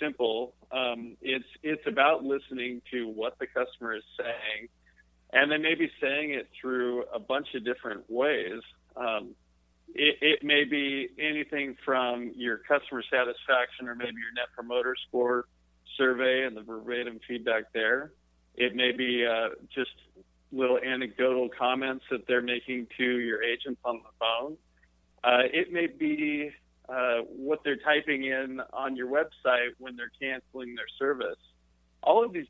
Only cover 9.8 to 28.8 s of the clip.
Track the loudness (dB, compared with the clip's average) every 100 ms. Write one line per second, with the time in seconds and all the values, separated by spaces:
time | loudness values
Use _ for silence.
9.8 | -12 2 2 4 4 4 4 4 4 0
10.8 | 0 -2 -6 -4 -4 -4 -4 -4 -6 -6
11.8 | -2 0 0 -2 -6 -6 -4 -4 2 0
12.8 | 2 -8 0 2 2 -2 2 2 2 -4
13.8 | -10 -6 -6 -6 -8 -6 -6 -8 -2 0
14.8 | 0 -2 -4 0 2 2 -2 _ _ _
15.8 | -16 0 2 4 2 2 0 -6 -10 -10
16.8 | -6 -4 -4 -10 -8 -4 0 0 0 0
17.8 | 2 2 0 _ _ _ _ -2 0 2
18.8 | 0 2 0 2 2 2 0 -4 -8 -4
19.8 | -4 -6 _ -20 -20 _ _ 0 4 4
20.8 | 2 -2 -4 2 2 4 0 0 2 2
21.8 | 0 -4 -4 -6 2 2 2 -4 -4 -6
22.8 | -6 -2 0 2 0 -2 -2 -2 -4 -6
23.8 | -4 -6 -8 -2 0 0 -4 -10 _ _
24.8 | _ _ _ -2 4 6 4 2 0 0
25.8 | -2 0 -2 0 -2 -2 -6 -10 _ _
26.8 | -8 0 2 2 -2 -6 -2 0 0 0
27.8 | 4 2 2 -2 0 -2 -4 -6 -8 -6